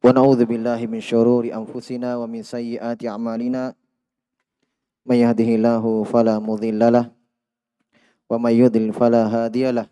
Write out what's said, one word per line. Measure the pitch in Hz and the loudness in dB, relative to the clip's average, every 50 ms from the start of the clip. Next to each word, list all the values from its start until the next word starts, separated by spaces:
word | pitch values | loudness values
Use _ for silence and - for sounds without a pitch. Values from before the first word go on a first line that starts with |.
| - | 6
ونعوذ | 123 127 131 131 139 135 120 120 | 4 6 6 4 4 4 4 2
بالله | 110 117 113 113 120 120 113 120 | 0 0 -4 -2 -4 -4 -4 -6
من | 110 113 110 | -6 -8 -10
شرور | 107 - 120 117 117 120 123 123 117 117 - | -6 -2 0 2 4 4 4 2 0 -4 -8
أنفسنا | 110 113 104 - 127 117 - 127 123 123 123 123 | -10 -12 -12 -14 -14 -12 -12 -12 -10 -8 -8 -6
ومن | 120 117 113 117 113 | -8 -8 -10 -10 -12
سيئات | 107 - - 120 120 117 117 - 110 117 117 113 120 | -12 -10 -10 -10 -8 -8 -10 -8 -8 -8 -8 -8 -8
أعمالنا. | 117 101 107 117 117 113 113 120 123 127 131 127 131 120 _ _ _ _ _ _ _ _ _ _ _ _ _ _ _ _ _ _ _ _ _ _ _ _ _ _ | -10 -8 -6 -6 -6 -6 -4 -4 -4 -4 -4 -6 -8 -10 _ _ _ _ _ _ _ _ _ _ _ _ _ _ _ _ _ _ _ _ _ _ _ _ _ _
من | 127 123 | 0 2
يهده | 120 120 117 117 107 113 | 2 4 2 2 2 2
الله | 120 113 110 110 117 117 113 110 113 110 110 107 | 2 2 2 2 2 0 0 0 -2 -2 -2 -4
فلا | 101 120 120 113 113 110 107 | 0 0 2 2 2 0 -2
مضل | 107 110 110 104 110 113 107 107 113 117 | -2 -4 -6 -4 -4 -4 0 2 2 4
له، | 117 120 120 117 _ _ _ _ _ _ _ _ _ _ _ _ _ _ _ _ _ _ _ _ _ _ _ _ | 4 2 0 -2 _ _ _ _ _ _ _ _ _ _ _ _ _ _ _ _ _ _ _ _ _ _ _ _
ومن | 117 117 117 120 | -6 -2 0 2
يضلل | 117 117 123 127 110 - 110 110 | 4 6 4 4 4 2 -2 -2
فلا | - - 120 117 117 117 113 | 0 0 2 2 4 2 2
هادي | 107 110 117 117 113 110 123 131 131 | 2 0 -2 -4 -2 -4 -2 -2 -2
له. | 123 120 110 _ | -2 -4 -6 _